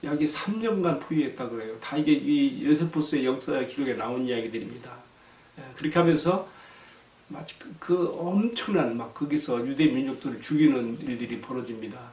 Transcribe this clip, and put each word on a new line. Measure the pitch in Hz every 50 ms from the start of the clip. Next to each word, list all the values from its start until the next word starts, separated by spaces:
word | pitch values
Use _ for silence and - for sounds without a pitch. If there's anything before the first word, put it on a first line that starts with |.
| -
약 | 143 147 147
이 | 151
삼 | 147 - - - 190 214 226
년간 | 226 226 214 196 175 170 147 -
포위했다 | - - 160 156 139 127 - - 127 117
그래요. | 117 113 110 110 113 113
다 | - - 139
이게 | 151 151 151
이 | 151 139 - 143 147 143 139 135 123 - -
요세푸스의 | 143 151 151 170 160 - 160 151 - 151 135 127
역사 | 127 131 135 - - 127 131 127
기록에 | 127 - 139 139 127 120
나온 | 110 113 117 123 127 131
이야기들입니다. | 123 120 113 113 113 107 117 98 - - - - - - - - - - - - - - - - - _ -
예, | - - -
그렇게 | - - 156 156 175
하면서 | 170 165 160 143 - 170 185 196 190 - - - - - - - - - - - - _ _ - - _
마치 | 294 - 160 - - -
그, | - 254 185 -
그 | - - 175 180 170 - -
엄청난 | - 170 175 185 202 220 233 233 - - - 202 175 131 117 117
막 | 120 120 - -
거기서 | - 147 143 147 151 - - 123 117 120
유대 | 131 139 143 156
민족들을 | 151 123 131 135 135 131 - - 135 117 -
죽이는 | - - 165 147 156 147 135 127 120 113 117 -
일들이 | - 135 123 117 120 110 117 -
벌어집니다. | - - 127 127 113 117 113 110 110 104 98 - 120 -